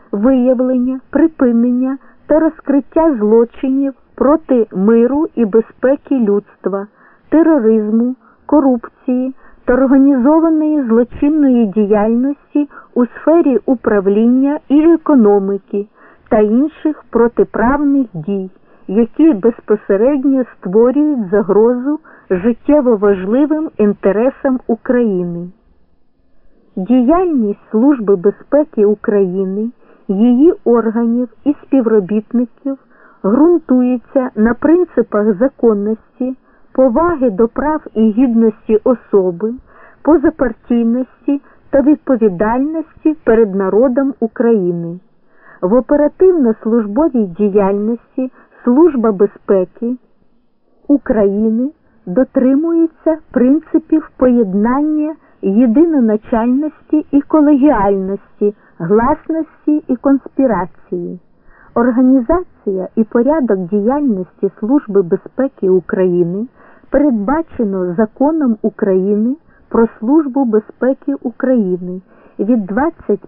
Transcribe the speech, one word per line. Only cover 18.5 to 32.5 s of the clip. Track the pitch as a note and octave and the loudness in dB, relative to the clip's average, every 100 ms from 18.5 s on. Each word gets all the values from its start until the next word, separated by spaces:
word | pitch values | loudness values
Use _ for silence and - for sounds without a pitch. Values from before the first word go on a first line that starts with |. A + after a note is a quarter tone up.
| _ _ _ - | _ _ _ -6
які | G3 A#3 - D#4+ | -2 -2 2 2
безпосередньо | G#3 A3+ - - G#3 - G3 A#3+ D4 C#4 C4+ B3 - | 2 -2 -2 -4 -4 -2 0 0 0 0 -2 -4 -8
створюють | F#3+ G#3 A#3+ C4+ D4+ C4+ F#3 | -2 2 2 2 0 -2 -2
загрозу | G3+ F#3 G3 A3+ B3 C4 D4+ - - - | -2 0 2 2 0 -4 -8 -10 -16 -6
життєво | F#3 A3 A#3 - D4 B3 G#3+ | -4 -2 -4 0 2 2 0
важливим | G3+ G3 F#3 B3 D4 D#4 D#4 - | 0 0 -2 0 0 -2 -6 -2
інтересам | G#3 G3+ G3+ G3 B3+ - C#4 B3+ - | -2 0 -2 0 -2 -2 -4 -4 -4
України. | A3+ - B3 A3+ F#3 F3 E3+ F3 - _ _ _ _ _ _ _ - - _ _ - | -6 -2 -2 0 -2 -4 -8 -12 -18 _ _ _ _ _ _ _ -20 -20 _ _ -8
Діяльність | F#3 B3+ A#3+ E4+ F4+ C#4+ G#3 G#3 - | 0 2 2 2 0 0 -2 -4 -4
Служби | A3 C4+ C4+ G3+ G3 | 0 2 2 0 0
безпеки | G3 - - C#4+ D4+ - G#3 | 0 -2 -2 0 0 0 0
України, | G#3 - G3+ F#3+ F#3 F#3+ G3 A3+ - _ _ - | 0 -2 0 0 -2 -4 -6 -8 -10 _ _ -6
її | G3 A#3+ B3 D#4+ - | 0 2 4 2 2
органів | - A#3 A3 A3 A#3 A#3+ B3 - | 0 0 0 -2 -2 -2 -4 -6
і | C#4 D4 | -6 -6
співробітників | - C4+ A3+ A3 F3 G#3+ G#3 A#3+ B3 | 0 0 2 0 0 -4 -2 -4 -4